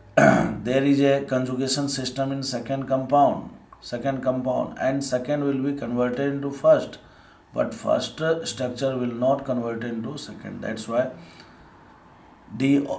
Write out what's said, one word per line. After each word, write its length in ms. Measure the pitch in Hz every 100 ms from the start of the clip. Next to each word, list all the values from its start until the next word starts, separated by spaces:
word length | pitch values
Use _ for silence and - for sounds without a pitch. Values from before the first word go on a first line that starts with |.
<clears throat> 160 | - -
there 680 | - - - - 120 135
is 180 | 143 139
a 240 | 139 139
conjugation 640 | - 127 127 127 135 143 139
system 420 | 135 127 135 135
in 100 | 139
second 460 | 131 120 120 135 131
compound, 640 | 131 127 143 139 - - - - -
second 420 | - 120 135 131
compound, 540 | 127 127 127 123 - -
and 240 | 131 139
second 400 | 139 127 131 147
will 180 | 143 131
be 120 | 135
converted 600 | 139 117 123 123 123 139
into 180 | 139 139
first, 480 | 139 156 143 - - - - - - _
but 200 | - -
first 480 | - - 117 - - 160 165
structure 520 | - - 123 - 135 131
will 180 | 120 117
not 180 | 131 139
convert 380 | - 120 117 110
into 340 | 120 113 117 151
second. 440 | - - 104 98
That's 260 | 104 107 117
why 240 | 117 131 - - - - - - - - - - - - - -
D, 320 | 107 135 139 -